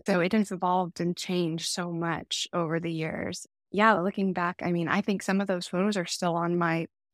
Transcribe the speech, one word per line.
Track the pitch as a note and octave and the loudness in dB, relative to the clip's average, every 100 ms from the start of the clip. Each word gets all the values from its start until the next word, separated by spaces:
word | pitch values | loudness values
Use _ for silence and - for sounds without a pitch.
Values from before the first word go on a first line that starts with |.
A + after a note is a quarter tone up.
| - | 0
so | F#3 | 2
it | F3 | 4
has | A3 G3+ | 2 2
evolved | F3+ F3+ F3+ F3 - | 0 0 2 0 -2
and | F3 F3+ | -2 -2
changed | - F3+ E3+ E3 - | -2 0 0 -2 -4
so | - F3 | -4 -4
much | E3+ E3+ D#3+ - - - | -2 -2 -4 -4 -6 -4
over | F3 E3 E3 | -2 -2 -2
the | E3+ | -2
years. | E3 D#3+ - E3+ F3+ - _ _ | -4 -4 -4 -6 -8 -12 _ _
Yeah, | F#3 A3 G3 | 4 6 6
looking | F3+ G3+ F#3+ | 2 0 0
back, | F3+ F3 F#3 | 0 -2 -2
I | F3 | -2
mean, | F3 E3 | 0 2
I | F#3+ | 2
think | G#3 G3 | 2 0
some | - F#3+ | 0 0
of | G3 | 0
those | F3+ - | -2 -2
photos | F3+ G3+ G3+ | 0 0 0
are | F3 | -4
still | - F3+ E3+ | -2 0 0
on | E3+ F3 | 0 2
my | E3+ E3 E3 _ _ | 2 0 -4 _ _